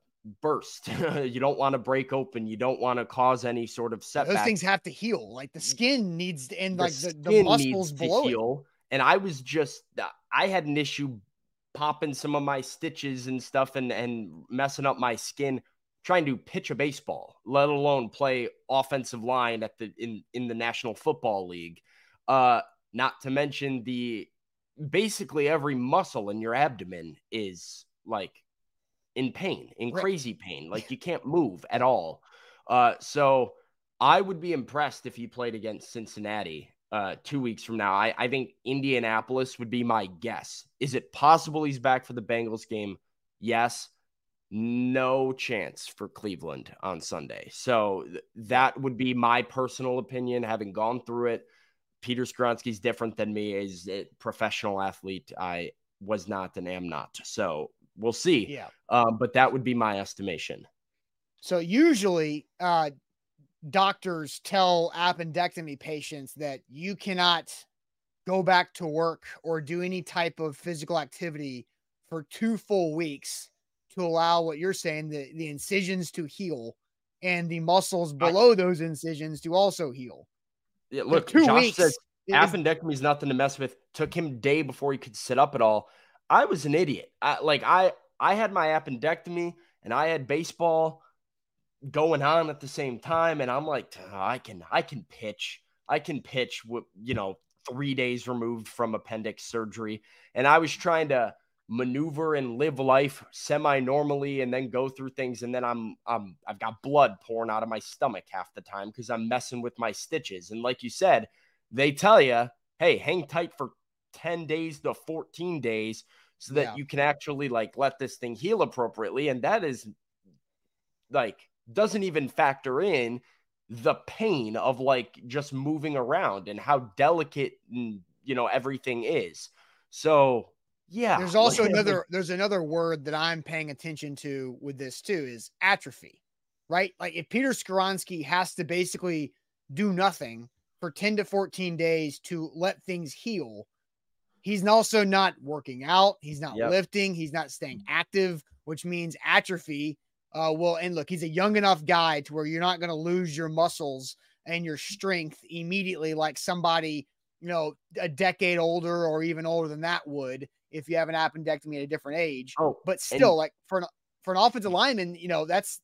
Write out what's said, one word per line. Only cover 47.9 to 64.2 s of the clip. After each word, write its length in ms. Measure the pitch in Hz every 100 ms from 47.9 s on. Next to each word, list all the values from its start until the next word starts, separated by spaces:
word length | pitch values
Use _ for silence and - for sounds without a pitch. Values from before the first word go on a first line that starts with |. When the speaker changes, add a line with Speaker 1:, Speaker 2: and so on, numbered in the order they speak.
| 95 64
Speaker 1:
th-, 140 | 85 - - 107
that 320 | 127 131 -
would 160 | 135 117
be 180 | 127
my 280 | 123 120 123
personal 560 | 120 131 127 - 127 123
opinion, 440 | 113 127 123 123
having 300 | 113 110 104
gone 300 | 95 110 123
through 260 | 117 120 120
it. 140 | 113 - _ _ _ _ _
Peter 200 | 123 123
Skoronski's 560 | 123 - 123 117 123 107
different 380 | 120 113 113 -
than 160 | 107
me, 220 | 104 104
is 340 | 98 101 90 92
a 180 | 98 - _
professional 600 | 113 - 110 - 107 98
athlete. 520 | 98 - 95 95 - -
I 360 | 90 87 85 - _ _
was 280 | 98 107 90
not 280 | 98 92 95
and 120 | 90
am 200 | 92 90
not. 300 | 76 52 -
So 480 | - - 95 76 - - _ -
we'll 160 | 113
see. 340 | 110 175 143 98
Speaker 2:
Yeah. 200 | 135 98 - -
Speaker 1:
Um, 280 | 120 117 110
but 140 | 123
that 200 | 127 131
would 120 | 131
be 100 | 123
my 240 | 120 110 98
estimation. 720 | 98 - 98 80 - 55 - _ _ _ _ _ _ _
Speaker 2:
So 180 | - 180
usually, 880 | 170 226 330 240 196 170 156 151 - _
uh, 300 | 180 170 151 135 _ _ _ _ _ _ 151
doctors 720 | 190 196 196 190 165